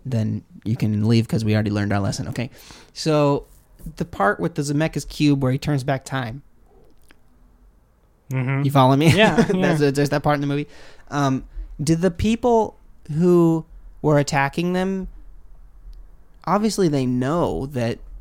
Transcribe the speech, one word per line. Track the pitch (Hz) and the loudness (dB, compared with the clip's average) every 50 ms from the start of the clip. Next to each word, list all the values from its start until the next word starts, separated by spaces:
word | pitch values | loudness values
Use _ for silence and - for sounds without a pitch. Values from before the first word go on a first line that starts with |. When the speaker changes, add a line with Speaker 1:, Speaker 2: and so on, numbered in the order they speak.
| - | -8
Speaker 1:
then | 135 127 110 110 110 110 107 - _ - - - | -4 -2 -2 -2 -2 -4 -6 -8 _ -18 -10 -6
you | 101 113 - | -4 -2 -2
can | - 107 107 104 107 110 | 0 0 0 0 2 2
leave | 117 113 110 - | 4 2 2 2
'cause | - 127 110 | -2 -2 0
we | 107 107 | 0 0
already | 107 107 104 | 0 0 0
learned | 101 104 101 101 | -2 -2 -2 0
our | 101 104 | 0 0
lesson, | 98 101 - - 127 - | 0 -2 -4 -4 -6 -8
okay? | - - 117 127 - - - - - - - - - | -6 -8 -8 -10 -10 -16 -20 -20 -20 -20 -20 -20 -14
So, | - - 160 156 147 147 143 143 135 - - - - _ _ _ - - 165 151 - | -6 -2 0 2 2 2 2 2 0 -4 -8 -18 -20 _ _ _ -18 -16 -12 -8 -8
the | 175 | -10
part | - - - 196 202 202 - | -8 -4 -2 0 0 0 0
with | 175 160 170 | -2 -4 -4
the | - | -4
Zemeckis | 143 143 143 143 156 160 - 147 - - | -4 -2 0 0 0 -2 -4 -6 -10 -8
cube | - - 151 147 143 139 135 | -4 0 2 2 2 2 2
where | 127 | 0
he | 131 139 | -2 -2
turns | - 147 147 139 127 | -2 -2 -2 -2 0
back | 147 135 131 - | -2 -4 -4 -4
time. | - - 135 127 113 123 143 - - _ _ _ _ _ - - - - - - - - - - _ _ _ - - _ _ _ - _ _ _ _ _ _ _ _ _ _ _ - | -6 -8 -6 -6 -8 -10 -12 -16 -20 _ _ _ _ _ -20 -20 -20 -20 -20 -20 -20 -20 -20 -20 _ _ _ -20 -20 _ _ _ -20 _ _ _ _ _ _ _ _ _ _ _ -8
Speaker 2:
Mm-hmm. | 131 131 127 127 135 135 147 | -4 -4 -2 -2 0 0 0
Speaker 1:
You | 139 | 2
follow | 143 139 127 131 135 | 4 4 6 6 6
me? | 135 156 151 135 | 4 4 4 6
Speaker 2:
Yeah, | 185 220 214 160 | 6 4 4 4
Speaker 1:
<laughs> | |
That's | - 180 - 202 185 185 175 165 151 | 4 2 2 2 0 0 0 2 2
Speaker 2:
yeah. | 147 143 | 2 2
Speaker 1:
a, | |
there's | 135 143 143 139 | 2 2 0 0
that | 147 147 - | 0 -2 0
part | 151 147 | 0 0
in | 143 | 0
the | 143 143 | 0 -2
movie. | 139 143 147 - - - - - - - - - | -2 -4 -4 -8 -12 -20 -20 -20 -20 -20 -14 -8
Um, | - 147 143 135 131 131 - - - - - - - - | -4 -2 0 0 0 -2 -4 -8 -12 -12 -12 -12 -10 -6
did | 151 139 165 165 | -2 0 0 2
the | 175 190 | 0 0
people | 170 - - 214 226 226 - 247 233 226 214 - - - - - - - - - 147 | 0 0 0 0 0 0 2 2 2 2 2 0 -6 -14 -20 -20 -20 -18 -12 -6 -2
who | 151 175 180 175 175 170 165 165 160 160 - - - - - - - | 2 4 4 6 6 6 4 4 0 -2 -8 -16 -20 -20 -20 -12 -4
were | - 147 156 147 | 0 2 2 2
attacking | 139 - - 143 139 139 - - 170 180 180 | 2 2 0 0 0 0 0 -2 -2 -2 -2
them, | 185 185 190 190 190 185 - - - - - - - - - - - - - - - - - - - - - - - - - - - - | -2 -2 -2 -4 -6 -8 -10 -14 -16 -20 -20 -20 -20 -20 -20 -20 -20 -20 -20 -20 -20 -20 -20 -18 -18 -20 -20 -20 -20 -20 -20 -20 -12 -4
obviously | 156 175 208 214 220 202 - 190 165 | -2 0 0 0 0 0 2 0 2
they | 147 139 131 | 2 0 0
know | 123 123 123 123 135 156 175 151 101 85 82 131 135 | 0 0 0 0 0 0 0 0 0 -2 -4 -6 -6
that | 151 123 117 113 113 - - - - - | -4 -4 -4 -4 -4 -6 -10 -16 -16 -18